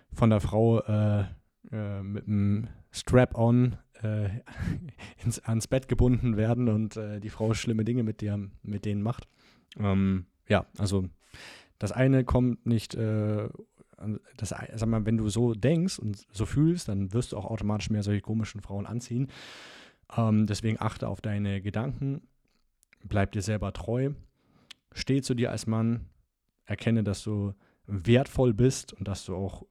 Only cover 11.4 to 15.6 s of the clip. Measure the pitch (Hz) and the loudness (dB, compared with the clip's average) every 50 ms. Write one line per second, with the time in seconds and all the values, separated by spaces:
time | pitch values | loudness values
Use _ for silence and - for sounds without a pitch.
11.4 | - - - - - _ _ - - 101 - 123 131 135 135 131 123 - - 123 | -20 -20 -20 -20 -20 _ _ -6 -6 -4 0 4 4 6 6 4 4 4 2 2
12.4 | 127 123 117 - - 117 117 110 - - - - 110 107 107 107 107 107 107 107 | 4 2 0 0 0 0 0 0 0 -2 -4 -4 -2 0 0 0 0 0 0 -2
13.4 | 107 - - - - - _ - - _ _ - - 104 107 - - _ - - | -4 -6 -8 -12 -18 -20 _ -20 -20 _ _ -10 -8 -8 -8 -8 -10 _ -12 -10
14.4 | 110 - - - - - - 113 113 113 113 110 101 113 117 110 110 107 95 113 | -8 -8 -8 -8 -10 -10 -6 -2 0 0 2 2 2 2 2 2 2 0 2 2
15.4 | 120 120 113 104 | 2 2 2 2